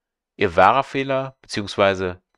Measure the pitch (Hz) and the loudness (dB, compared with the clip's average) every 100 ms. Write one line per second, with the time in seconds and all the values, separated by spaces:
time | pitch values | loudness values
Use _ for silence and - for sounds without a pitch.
0 | _ _ _ - 98 85 95 127 - 143 | _ _ _ -4 -2 4 4 4 -2 -6
1 | 135 135 135 - _ - 101 - 98 95 | -6 -6 -6 -14 _ -10 -8 0 0 2
2 | 92 90 _ | -4 -8 _